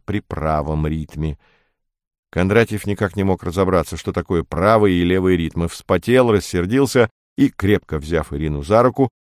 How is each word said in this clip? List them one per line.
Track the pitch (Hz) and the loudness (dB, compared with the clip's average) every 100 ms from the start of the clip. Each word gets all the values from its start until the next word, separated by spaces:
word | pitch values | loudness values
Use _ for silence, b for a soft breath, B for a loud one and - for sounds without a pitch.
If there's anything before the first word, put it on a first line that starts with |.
при | - 104 | -6 -8
правом | - 71 78 78 73 78 76 | -8 -6 -2 -2 -2 -4 -4
ритме. | 80 76 76 78 73 _ _ _ _ _ _ _ _ _ | -4 -8 -8 -6 -8 _ _ _ _ _ _ _ _ _
Кондратьев | 87 95 107 110 104 101 | -2 2 2 2 -2 -6
никак | 98 101 101 | -2 -2 0
не | |
мог | 98 90 | -2 -2
разобраться, | 90 87 92 90 78 85 | -2 -2 2 2 0 -6
что | - | -6
такое | 90 - 87 | -6 -2 -2
правый | - 80 98 110 104 | -2 0 2 4 4
и | 87 | 4
левый | 87 92 92 90 | 2 2 2 0
ритмы, | 80 - 85 | -2 -4 -6
вспотел, | - - 90 117 127 120 | -6 -2 -2 2 2 4
рассердился | 101 - 90 90 131 139 127 110 _ _ - | 2 0 -4 -2 0 2 2 0 _ _ 0
и, | 139 | 0
крепко | - 98 98 - 76 | 2 0 0 -2 -8
взяв | 76 82 76 | -4 -4 -4
Ирину | 73 76 73 | -6 -4 -4
за | 73 110 | 0 2
руку, | 123 120 127 - | 4 2 -2 -4